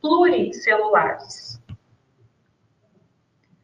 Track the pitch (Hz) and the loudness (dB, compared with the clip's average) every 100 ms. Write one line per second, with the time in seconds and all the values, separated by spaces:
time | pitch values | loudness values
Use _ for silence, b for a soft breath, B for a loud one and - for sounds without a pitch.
0 | 302 349 359 233 - - 220 214 415 190 | 0 4 4 2 -2 -2 0 0 2 2
1 | - - - - - 113 - - _ _ | 0 -4 -12 -20 -20 -20 -20 -20 _ _
2 | _ _ 113 _ _ _ _ _ _ _ | _ _ _ _ _ _ _ _ _ _
3 | _ _ _ _ _ _ | _ _ _ _ _ _